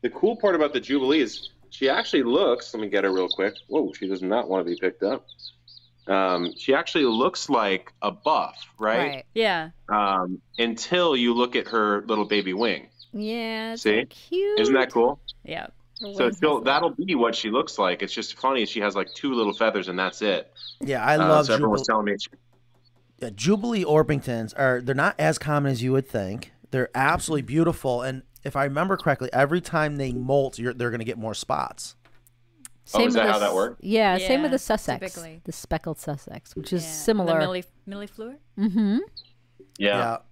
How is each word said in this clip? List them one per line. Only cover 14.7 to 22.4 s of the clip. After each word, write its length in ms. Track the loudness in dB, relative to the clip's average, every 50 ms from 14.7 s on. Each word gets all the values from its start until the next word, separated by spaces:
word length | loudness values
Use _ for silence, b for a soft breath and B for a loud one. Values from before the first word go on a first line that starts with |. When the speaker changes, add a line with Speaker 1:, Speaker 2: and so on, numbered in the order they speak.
| 4
Speaker 1:
that 160 | 4 2 2
cool? 280 | 2 2 2 2 2 -2 -12 -18 -18 -18 _
Speaker 3:
Yeah. 220 | -12 -10 -10 -10 -12 -16 -20 -20 _ _ -14
Speaker 2:
Her 120 | -14 -12 -4
Speaker 1:
So 100 | 0 0
Speaker 2:
wings 140 | 0 0 2
Speaker 1:
she'll, 180 | 2 2 2 2
Speaker 2:
is 60 | 2
Speaker 1:
that'll 260 | 2 2 2 2 0
be 240 | -2 -4 -4 -2 2
what 200 | 2 2 2 0
she 160 | -2 -4 -2
looks 280 | -2 -2 -2 -2 -2 0
like. 240 | 0 0 0 -2
It's 100 | -4 -6 -6
just 240 | -8 -8 -8 -10 -2
funny. 260 | -2 0 0 0 -2
She 160 | -2 -2 -2
has, 160 | -2 0 0
like, 160 | -2 -4 -4
two 220 | -8 -6 -4 -2 0
little 180 | 0 0 0
feathers, 360 | 0 2 0 2 2 0 -4 -4
and 100 | -4 -2
that's 240 | -2 -2 -2 -2
it. 280 | -2 0 0 0 -4 -8 B B B B B B
Speaker 4:
Yeah, 240 | -6 -4 -2 0 2
I 120 | 2 4
Speaker 1:
Uh, 120 | 4 6 6
Speaker 4:
love 180 | 6 6 6
Speaker 1:
so 60 | 4 2
everyone 180 | 2 4 2
was 100 | 2 0
Speaker 4:
Jubilee. 40 | 0
Speaker 1:
telling 180 | 0 0 0 0
me. 320 | 0 -4 -4 -6 -14 -16 _